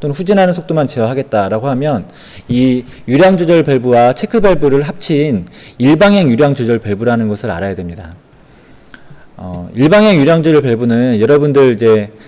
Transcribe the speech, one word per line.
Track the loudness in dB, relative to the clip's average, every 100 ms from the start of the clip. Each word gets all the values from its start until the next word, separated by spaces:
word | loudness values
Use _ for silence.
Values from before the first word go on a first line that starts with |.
또는 | -8
후진하는 | -6 -2 2 2
속도만 | 0 -4 -4 -4
제어하겠다라고 | -2 -4 -4 -4 -2 -2 -4 -4
하면 | -4 -2 -4 -6 -16 -20 -20 -6
이 | -2 0 -2 -6 -14 -4
유량 | 2 2 2
조절 | 2 2
밸브와 | 2 0 2 2 2
체크 | 0 -4 0
밸브를 | 0 2 0 0
합친 | -2 -8 -4 -2 -2 -4 -8 -18 -20 -2
일방향 | 0 4 4 2 2
유량 | 2 0
조절 | 0 -2 -2
밸브라는 | -4 -4 -2 -2 -2
것을 | -4 -6
알아야 | -6 -6 -8
됩니다. | -10 -14 -18 -20 _ _ _ _ _ -20 -20 -20 -20 -20 -20 -18
어, | -14 -12 -10
일방향 | -2 2 4 4 4
유량 | 4 2
조절 | 2 2
밸브는 | 2 0 0 0 0 0
여러분들 | 2 2 2 4 2 2
이제 | 2 2 0 -12